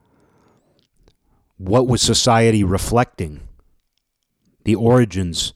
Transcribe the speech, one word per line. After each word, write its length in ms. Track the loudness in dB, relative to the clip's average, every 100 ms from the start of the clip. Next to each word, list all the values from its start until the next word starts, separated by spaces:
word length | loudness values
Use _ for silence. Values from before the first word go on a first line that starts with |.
| _ _ _ _ _ _ _ _ _ _ _ _ _ _ _ -12
What 320 | -2 0 2
was 120 | 0
society 600 | 0 0 2 2 4 2
reflecting? 800 | 0 -2 0 -2 -2 -6 -12 -12 -20 -20 _ _ _ _ _ _ _ _ _ _
The 140 | -2 0
origins 760 | 4 4 2 -2 -4 -6 -8